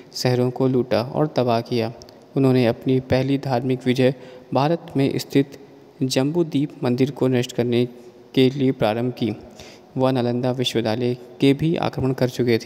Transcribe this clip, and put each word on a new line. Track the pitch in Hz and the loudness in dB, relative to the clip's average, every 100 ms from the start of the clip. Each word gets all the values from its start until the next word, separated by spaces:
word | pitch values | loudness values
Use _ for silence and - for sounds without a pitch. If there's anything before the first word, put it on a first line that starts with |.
| - | -16
शहरों | - 127 123 127 | -4 0 2 0
को | - 131 | 0 0
लूटा | 127 120 101 | 0 0 -2
और | 127 147 151 | -2 -2 -2
तबाह | 131 123 117 | 0 0 0
किया। | 117 120 110 - - - - 139 | -2 -4 -4 -8 -20 -20 -8 0
उन्होंने | 135 127 117 | 2 4 2
अपनी | 120 135 131 | 0 0 0
पहली | 127 131 131 135 | 0 0 0 -2
धार्मिक | 139 123 131 127 127 | 0 -2 -2 -2 0
विजय | 123 131 139 - - - | 2 2 0 -10 -20 -4
भारत | 123 147 170 - 139 | 0 0 0 -4 0
में | 135 131 | 0 -2
स्थित | - 139 139 - - - - - | 0 0 0 -4 -20 -20 -16 -6
जम्बूद्वीप | 131 131 139 170 160 139 147 - | -2 0 0 0 0 -2 -2 -2
मंदिर | 127 123 131 | -2 2 0
को | 143 135 | 0 0
नष्ट | 127 123 | 0 -2
करने | - 120 117 123 - - - - | -2 0 2 0 -4 -20 -20 -4
के | - 131 | 2 2
लिए | 139 131 | 2 0
प्रारंभ | 131 107 113 123 | 2 0 0 -2
की। | 120 110 107 - - - - - 131 | -2 -4 -4 -12 -20 -20 -20 -10 -2
वह | 131 | 0
नालंदा | 131 120 120 127 | 2 0 0 -2
विश्वविद्यालय | 131 123 117 113 113 123 123 - - | -2 -2 0 0 0 -2 -4 -8 0
के | 139 | 2
भी | 139 156 - | 2 0 0
आक्रमण | - - 131 | -2 -2 -2
कर | 131 123 | 0 -2
चुके | - 120 110 | 0 0 0